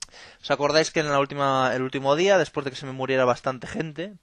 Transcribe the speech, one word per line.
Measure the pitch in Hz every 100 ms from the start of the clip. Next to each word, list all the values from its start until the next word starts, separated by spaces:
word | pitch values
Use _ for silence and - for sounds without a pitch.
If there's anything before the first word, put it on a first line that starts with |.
| - - - -
¿os | -
acordáis | 139 143 151 160
que | 165
en | 151
la | 143
última, | 139 143 139 135 131
el | 123
último | 131 135 135 151
día, | 190 190
después | 147 - 139
de |
que | 127
se | 139
me |
muriera | 131 131 131 127
bastante | 120 139 127 -
gente, | - 160 147 190 190